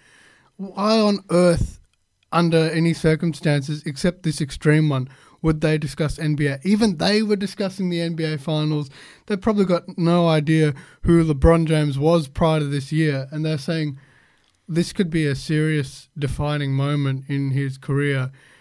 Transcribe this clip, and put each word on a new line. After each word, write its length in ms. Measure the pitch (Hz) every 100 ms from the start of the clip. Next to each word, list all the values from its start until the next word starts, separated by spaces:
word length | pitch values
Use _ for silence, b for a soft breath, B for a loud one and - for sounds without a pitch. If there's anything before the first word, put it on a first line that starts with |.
| b b b b b -
Why 420 | 196 190 208 220
on 200 | 208 202 -
earth, 480 | 175 175 165 - - _ _ _ _ -
under 380 | 165 170 160 160
any 240 | 160 170
circumstances 880 | 165 160 156 170 - 160 143 139 151 160
except 380 | 139 180 180
this 180 | 160 -
extreme 480 | 139 - 151 151 151
one, 180 | 135 127 B B B
would 200 | 160 156
they 160 | 156 156
discuss 420 | 147 - 147 -
N 160 | 151 151
B 120 | 143
A? 120 | 131
Even 340 | 190 208 226 156
they 240 | 180 214
were 140 | 214 202
discussing 520 | 196 - 190 190 180
the 120 | 170
N 140 | 170 160
B 80 | 160
A 120 | 151
finals. 520 | 160 151 151 151 139 B B B -
They 100 | 196
probably 280 | 226 208 185
got 320 | 175 - 185
no 300 | 165 175 170
idea 460 | 156 151 160 151 135 B B
who 200 | - 170
LeBron 440 | 160 139 165 165 160
James 300 | 156 151 135
was 300 | 156 170 143
prior 320 | - 160 156
to 60 | 143
this 260 | 143 139
year, 360 | 156 156 135 131
and 140 | 151 156
they're 120 | 151
saying 400 | 180 160 151 135 b b b b b b -
this 260 | 165 170
could 160 | - 170
be 180 | 160 147
a 80 | 135
serious 720 | - 156 156 151 135 - - 147
defining 540 | 139 - 147 147 139
moment 520 | 135 139 147 139 131 135
in 240 | 139 139
his 260 | 135 139 131
career, 540 | - 139 143 135 131 b b b